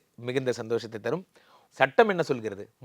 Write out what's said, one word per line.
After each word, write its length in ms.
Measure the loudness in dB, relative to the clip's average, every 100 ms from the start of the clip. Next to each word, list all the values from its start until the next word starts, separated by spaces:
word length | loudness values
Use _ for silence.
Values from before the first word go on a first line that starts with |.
| _ -12 -4
மிகுந்த 240 | -2 0 -2
சந்தோஷத்தை 400 | -2 -2 -2 -6 -4
தரும். 180 | -4 -6 _ _ _ _ 2
சட்டம் 320 | 4 6 4
என்ன 100 | 2 0
சொல்கிறது? 360 | -2 -4 -8 -12 _